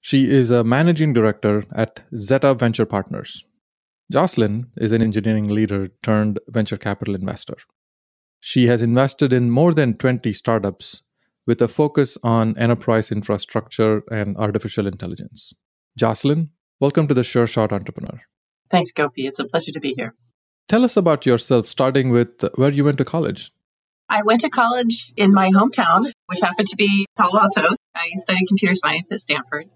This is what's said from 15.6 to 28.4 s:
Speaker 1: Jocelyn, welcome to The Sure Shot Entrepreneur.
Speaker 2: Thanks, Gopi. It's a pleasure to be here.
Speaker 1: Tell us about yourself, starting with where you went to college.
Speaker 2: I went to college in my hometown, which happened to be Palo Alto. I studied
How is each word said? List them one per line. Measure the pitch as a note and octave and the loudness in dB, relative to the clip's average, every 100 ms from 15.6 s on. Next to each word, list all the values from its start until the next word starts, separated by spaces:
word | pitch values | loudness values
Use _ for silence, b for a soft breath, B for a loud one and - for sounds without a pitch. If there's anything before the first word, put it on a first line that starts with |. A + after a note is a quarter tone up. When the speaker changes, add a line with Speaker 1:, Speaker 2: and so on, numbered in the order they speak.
| _ _ _ - | _ _ _ -2
Speaker 1:
Jocelyn, | A#2 - C#3 D3+ D#3+ _ _ _ | -2 0 0 0 -2 _ _ _
welcome | C#3 D#3 D3+ | 0 2 2
to | |
The | B2+ A#2+ | 2 2
Sure | B2 A#2 | 0 0
Shot | - G#2+ | 0 -2
Entrepreneur. | G2+ G#2 - - - _ _ _ _ _ | -2 -8 -14 -14 -14 _ _ _ _ _
Speaker 2:
Thanks, | F#3 F3 | -2 0
Gopi. | - D3 - C3+ | -4 -4 -4 -10
It's | C3+ | -8
a | C#3+ | -4
pleasure | D#3+ - | -4 -4
to | C#3+ | -8
be | C#3+ A#2+ | -8 -6
here. | A2+ _ _ _ _ _ _ | -10 _ _ _ _ _ _
Speaker 1:
Tell | A3 B3 | 2 2
us | - | 2
about | E3+ D3 - | 2 2 2
yourself, | A#2 - B2 G#2+ | 2 4 0 0
starting | - C3 C3 C3 | 0 2 2 2
with | A#2+ A#2 _ - - | 2 2 _ -6 2
where | C#3 | 2
you | C#3+ C#3+ | 2 0
went | C#3 | 0
to | C3+ | -2
college. | E3 D#3 - - _ _ _ _ _ _ | -2 -4 -6 -12 _ _ _ _ _ _
Speaker 2:
I | G#3 | -2
went | G#3 A#3 | 2 2
to | D4+ | 0
college | - A#3 B3 A#3+ A#3 - - | 0 0 2 -2 -2 -6 0
in | G3 | 4
my | G3 F#3+ | 6 6
hometown, | F#3+ A#3+ - F3 F3 C#4 - _ | 4 4 2 2 2 0 -8 _
which | F#3 | -2
happened | F3+ F3+ G3+ | -2 0 -4
to | - | 0
be | G3+ G3+ G3 - | 0 2 -2 -2
Palo | F#3 G3+ | 0 4
Alto. | G3 - D#3+ B3 _ | 2 2 0 -2 _
I | E3+ E3+ F#3 | -10 -8 -8
studied | F#3 F#3 | -4 -2